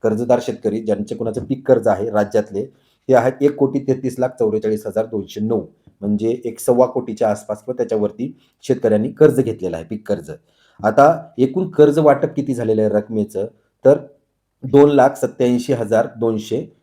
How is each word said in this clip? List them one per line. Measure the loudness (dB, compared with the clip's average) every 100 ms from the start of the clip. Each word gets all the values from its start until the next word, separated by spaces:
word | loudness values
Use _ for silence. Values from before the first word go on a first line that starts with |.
कर्जदार | -2 -2 0 0
शेतकरी | -2 -6 -4 -6
ज्यांचे | -4 -4 -4
कुणाचं | -8 -6 -8
पीक | -6 -8 2
कर्ज | 2 2
आहे | -2 -2
राज्यातले, | -2 0 -2 -4 -6 -10 _ _ _ 2
ते |
आहेत | 2 2 0
एक | -2
कोटी | 2 -2 -2
तेहतीस | -4 -4 -4 -4
लाख | -6
चौवेचाळीस | -2 -2 -2 -4 -4 -4
हजार | -6 -4
दोनशे | -6 -8 -6
नऊ, | -4 -4 -6 _ _ _
म्हणजे | -4 -2 -2 -4
एक | -8 -8
सव्वा | -2 2 2
कोटीच्या | 0 -8 -4 -2
आसपास | -2 -6 -10
किंवा | -8 -6
त्याच्यावरती | -4 -2 -4 -6 -10 -10 _ _
शेतकऱ्यांनी | -4 -4 0 -2 -2
कर्ज | 2 4 4
घेतलेलं | -2 -4 -6 -8
आहे, |
पीक | -10 -12 -6
कर्ज. | -8 -8 -18 _ _ _ _
आता | 0 6 6 4 -6 -2
एकूण | 0 0 -6
कर्ज | 4 4 6
वाटप | 2 2 0 -4
किती | -6
झालेलं | -4 -2 0
आहे | 2
रकमेचं, | 0 -2 -6 -4 -6 -8 _ _ _
तर | 4 4 0 _ _ _ _ _
दोन | 2 6 6
लाख | 6 4
सत्त्याऐंशी | 2 -6 -2 0 0 -2
हजार | -4 0 0 0 -2
दोनशे | -4 -4 -4 -8 -8 _